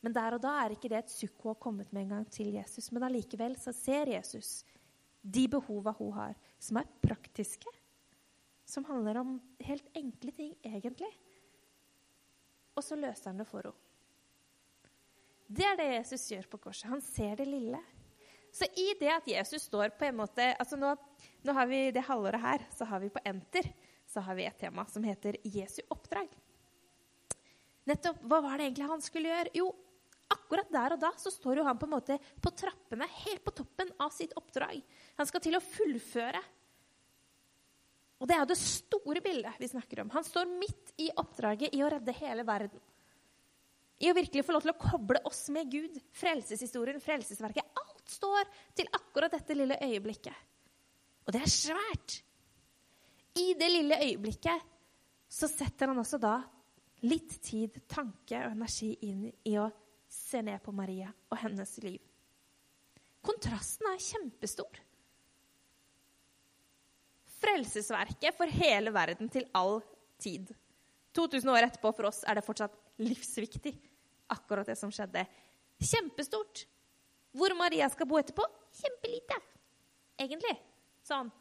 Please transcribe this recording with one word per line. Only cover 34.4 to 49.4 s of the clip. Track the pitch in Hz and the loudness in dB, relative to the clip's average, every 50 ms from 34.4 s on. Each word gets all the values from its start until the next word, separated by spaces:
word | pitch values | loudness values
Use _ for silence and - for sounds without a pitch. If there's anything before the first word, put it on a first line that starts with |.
| - - - 262 - - - 277 - _ - - - - - - | -12 -6 -4 -4 -4 -4 -6 -10 -12 _ -20 -20 -20 -20 -4 -2
Han | 294 277 | -2 0
skal | - 359 - | 0 0 2
til | 320 320 359 | 4 2 2
å | 349 | 2
fullføre. | - - - 427 311 277 233 - - - 233 233 240 285 349 381 - - _ _ _ _ _ _ _ _ _ _ _ _ _ _ _ _ _ _ _ _ _ _ _ _ _ _ _ _ _ _ _ _ _ | 0 0 2 2 2 2 0 -4 -4 -2 -2 -2 0 -2 -4 -6 -8 -18 _ _ _ _ _ _ _ _ _ _ _ _ _ _ _ _ _ _ _ _ _ _ _ _ _ _ _ _ _ _ _ _ _
Og | 254 247 | 4 4
det | 349 330 | 6 6
er | 285 | 6
jo | 247 359 | 4 2
det | - | 2
store | - - - - - _ - 403 - 285 302 349 349 | 2 0 -2 -2 -2 _ -2 -2 0 0 -2 0 0
bildet | 403 359 269 208 220 226 - | 0 -2 0 -2 -4 -6 -6
vi | 254 247 - | -8 -6 -6
snakker | 254 226 - - - - | -8 -8 -8 -8 -8 -8
om. | 214 240 | -2 -2
Han | 294 330 | -2 -2
står | - - 349 359 359 359 | 0 0 0 0 0 -2
midt | 359 392 427 - - - - - - | -4 -4 -4 -6 -10 -12 -20 -8 -4
i | 311 330 | -4 -2
oppdraget | - - - - - - 240 214 214 208 269 294 - | 0 -2 -4 -4 -4 -2 0 0 0 2 0 0 2
i | 277 277 | 2 2
å | 294 | 2
redde | 302 285 233 233 240 - | 2 0 -2 -4 -6 -4
hele | 302 277 240 226 240 220 | -6 -6 -4 -4 0 0
verden. | 214 202 214 202 - - _ _ _ _ _ _ _ _ _ _ _ _ _ _ _ _ _ _ _ _ _ _ _ _ | 0 0 -2 -4 -8 -12 _ _ _ _ _ _ _ _ _ _ _ _ _ _ _ _ _ _ _ _ _ _ _ _
I | - 339 | 4 6
å | 359 359 | 6 6
virkelig | 339 - - 277 277 | 4 2 2 0 2
få | - 339 | 4 2
lov | 294 - | 4 4
til | 311 330 | 2 0
å | - | 2
koble | - - - 320 220 196 254 - - - | 2 2 2 2 4 4 4 4 4 0
oss | - - - - 285 | -6 -6 -6 -4 -2
med | 311 330 262 | -2 -2 -2
Gud, | 254 294 311 320 330 277 - _ _ - | -2 -4 -4 -4 -8 -12 -16 _ _ -2
frelseshistorien, | - 349 330 285 208 - 214 214 254 233 - 247 233 247 277 294 | 0 2 2 2 -2 -4 -6 -6 -6 -4 -2 -2 -2 -2 -2 -4
frelsesverket. | - - 302 285 220 - 208 - 220 214 214 294 - - - 494 | -2 -2 -2 -2 -2 -6 -8 -8 -8 -4 -2 -2 -4 -2 -6 -8
Alt | 605 - - - _ - | -8 -8 -16 -20 _ -14
står | - - - 392 403 403 403 392 - - - - - - | -10 -4 0 2 4 4 2 2 -4 -20 -20 -10 -2 -2
til | 359 - - - | -2 0 0 -4
akkurat | - - - 277 302 330 - | -4 0 2 2 2 2 2
dette | 302 | -2